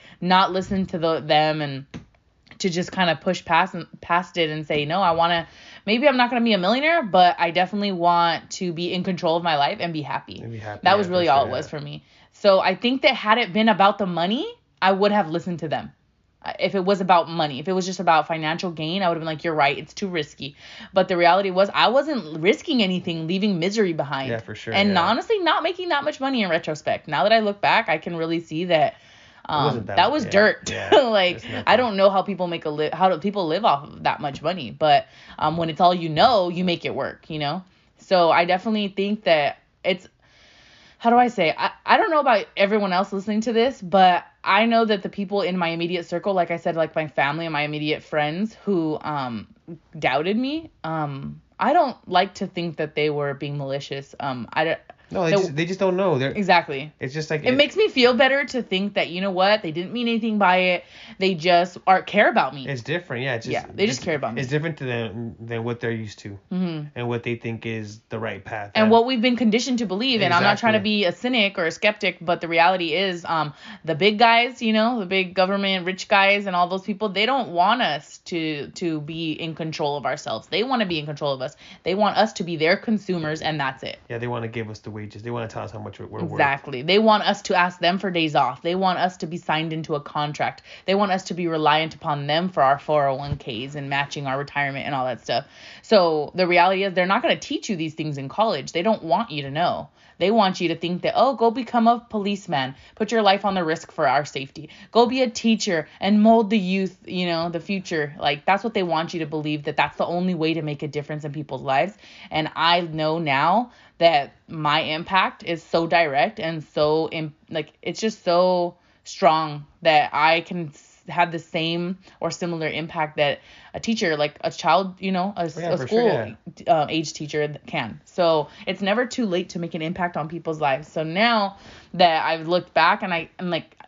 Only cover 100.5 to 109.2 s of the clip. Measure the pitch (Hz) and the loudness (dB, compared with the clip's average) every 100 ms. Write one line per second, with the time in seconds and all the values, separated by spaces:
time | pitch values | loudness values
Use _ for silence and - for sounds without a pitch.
100.5 | 185 170 165 170 175 170 - 254 220 233 | 2 -2 -2 -4 -2 0 2 2 2 0
101.5 | 233 226 240 226 240 - 214 196 202 175 | 0 -2 2 4 2 -2 -4 -4 -4 -4
102.5 | 139 131 - - - 214 226 196 202 208 | -4 -4 -8 -14 -8 -2 2 4 2 0
103.5 | 185 160 160 - - 139 139 147 135 139 | -2 -2 -4 -6 -2 2 2 -2 -8 -10
104.5 | 156 151 - 196 220 233 262 247 - 226 | -14 -18 -20 0 4 4 2 0 0 0
105.5 | 220 208 160 - - 196 208 220 226 196 | 2 0 -2 -4 -4 2 6 8 6 4
106.5 | 220 180 196 190 - - 180 180 165 170 | 0 2 -2 -2 -6 -8 -4 0 0 -2
107.5 | 165 170 196 - 165 147 151 147 147 - | -4 -4 -6 -4 -4 -4 -2 -2 0 0
108.5 | 196 226 214 175 160 170 170 | 0 0 -2 0 -2 -2 -6